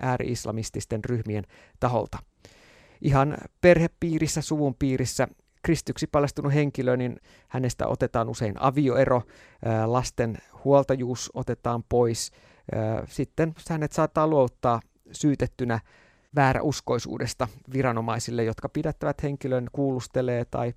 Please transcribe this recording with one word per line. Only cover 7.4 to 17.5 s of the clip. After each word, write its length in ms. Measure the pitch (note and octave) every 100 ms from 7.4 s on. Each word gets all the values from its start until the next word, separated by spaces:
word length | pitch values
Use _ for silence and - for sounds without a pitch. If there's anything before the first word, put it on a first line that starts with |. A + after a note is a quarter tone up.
| _
hänestä 400 | B2+ B2+ - A2
otetaan 420 | - B2+ A#2+ A#2
usein 260 | A#2 A2 G2
avioero, 640 | C3+ C3 C3+ A#2+ B2+ B2 - - - _ A2+
ää, 260 | A2 A2+
lasten 460 | B2 A#2+ - A#2 G#2 - -
huoltajuus 680 | C3+ C#3 C#3 C3+ B2 B2 -
otetaan 500 | - B2 A#2 A#2+ A#2 -
pois. 420 | B2 A#2+ A2 - - - _ - A2+
Ää, 280 | A2 A2+ -
sitten 460 | - C3 - E3 D#3+ -
hänet 220 | D#3+ D3+
saattaa 360 | - D#3 E3 D#3
luovuttaa 520 | D3+ B2 - B2+ A#2 - _ -
syytettynä 680 | - D3+ C3+ B2+ - A#2+ A2+ - _ _ _ _ D3
vääräuskoisuudesta 1120 | C3+ C3 D3+ - - B2 B2+ A2+ B2 - A#2